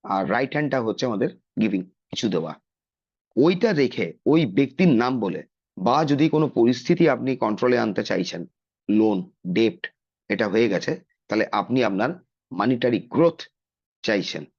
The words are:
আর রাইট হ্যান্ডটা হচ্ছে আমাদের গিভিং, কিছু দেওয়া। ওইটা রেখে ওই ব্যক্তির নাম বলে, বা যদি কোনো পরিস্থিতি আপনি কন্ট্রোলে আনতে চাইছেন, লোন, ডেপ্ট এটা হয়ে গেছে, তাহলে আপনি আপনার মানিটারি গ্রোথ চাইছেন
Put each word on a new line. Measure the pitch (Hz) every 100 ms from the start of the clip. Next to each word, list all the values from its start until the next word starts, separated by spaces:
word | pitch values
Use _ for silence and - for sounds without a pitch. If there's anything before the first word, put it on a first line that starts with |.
| 104
আর | 98 90
রাইট | 110 131 147
হ্যান্ডটা | 151 127 113
হচ্ছে | 98 127
আমাদের | 104 143 - _ -
গিভিং, | 107 95 92 _ _
কিছু | - 113
দেওয়া। | 90 80 71 _ _ _ _ _ _ _ -
ওইটা | 151 185 226 147
রেখে | 131 - 90 - -
ওই | 156 131 98
ব্যক্তির | 139 - 185 113
নাম | 123 131
বলে, | 101 76 - _ _ -
বা | 98 135 156
যদি | 143 156 156
কোনো | 151 -
পরিস্থিতি | 117 123 - 170 165 123
আপনি | 127 131
কন্ট্রোলে | 110 104 123 123
আনতে | 110 95 101
চাইছেন, | 92 - 90 85 _ _ _ -
লোন, | 107 110 98 90 _ 90 90
ডেপ্ট | 113 - - _ _ _ _
এটা | 107 110
হয়ে | 101 117
গেছে, | 90 - - _ _ _
তাহলে | 107 107 101
আপনি | - 127 113
আপনার | 95 120 180 _ _ _ 127
মানিটারি | 110 127 123 113 -
গ্রোথ | 113 165 165 - _ _ _ _ _ -
চাইছেন | 104 - - 73